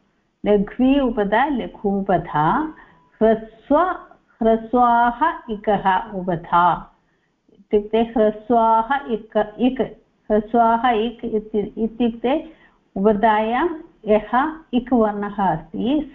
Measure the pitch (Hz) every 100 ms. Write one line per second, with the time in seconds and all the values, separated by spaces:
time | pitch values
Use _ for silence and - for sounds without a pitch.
0 | _ _ _ _ 196 208 196 - 254 285
1 | 262 226 202 214 277 262 180 - 202 202
2 | 196 180 160 151 156 226 311 - - _
3 | _ - 220 220 - - - 285 359 349
4 | - _ _ - 226 226 226 247 240 233
5 | 240 240 320 330 - 208 - 196 196 185
6 | - 202 180 165 - 175 175 160 - _
7 | _ _ _ _ _ _ _ 214 208 220
8 | 233 - 214 214 - 233 226 226 226 277
9 | 277 214 - 214 214 - 254 - - -
10 | _ _ - 208 214 233 226 226 247 226
11 | 233 233 233 220 214 214 202 - 220 -
12 | 240 233 240 302 311 - _ _ _ -
13 | 202 208 226 214 220 247 339 320 - _
14 | 208 214 214 240 302 311 - 247 240 254
15 | 214 208 202 202 190 160 - 202 208 302
16 | 302